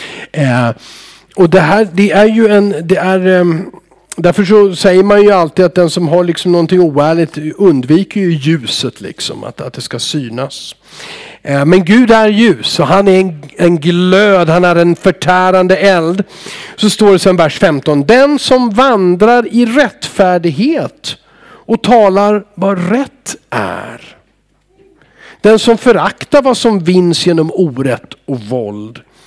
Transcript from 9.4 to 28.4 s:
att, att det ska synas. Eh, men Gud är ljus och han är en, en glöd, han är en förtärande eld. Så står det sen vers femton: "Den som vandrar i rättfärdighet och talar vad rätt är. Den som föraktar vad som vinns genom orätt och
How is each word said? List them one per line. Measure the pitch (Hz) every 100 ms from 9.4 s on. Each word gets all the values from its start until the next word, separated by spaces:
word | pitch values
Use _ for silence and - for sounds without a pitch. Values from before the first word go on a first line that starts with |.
att, | 107 -
att | 131
det | 127
ska | - 123
synas. | - 151 120 117 139 - - - _ - - - - - -
Eh, | 139
men | 143 185
Gud | 170 226 233
är | 226 214
ljus | 208 233 127 - -
och | 143
han | 190 202
är | 185
en, | 190 151 - -
en | 175 170
glöd, | 160 175 180 190 208 190 160
han | 170
är | 180 170
en | 170 165
förtärande | 196 170 160 180 185 185 185 185
eld. | 196 180 165 190 - - - - - -
Så | 202
står | - 208
det | 190
sen | 190 180
vers | 156 -
femton: | 190 143 156 143 139
"Den | 247 277 294
som | - 254 240
vandrar | 202 269 214 180 175 214 240 233
i | 233 226
rättfärdighet | 254 240 - - - 185 180 170 143 262 311 127 _ - - _ _
och | _ - - 226
talar | - 233 202 190 208 208 -
vad | - 196 190 175
rätt | 240 262 _ - - -
är. | 117 95 90 98 - - _ _ _ _ _ _ _ _ _ _ _ - -
Den | 208 220
som | 240 226
föraktar | 254 196 180 - - 285
vad | 262 233
som | 233 202
vinns | 165 185 175 160 175
genom | 165 160
orätt | 190 170 127 131 117 - - -
och | 127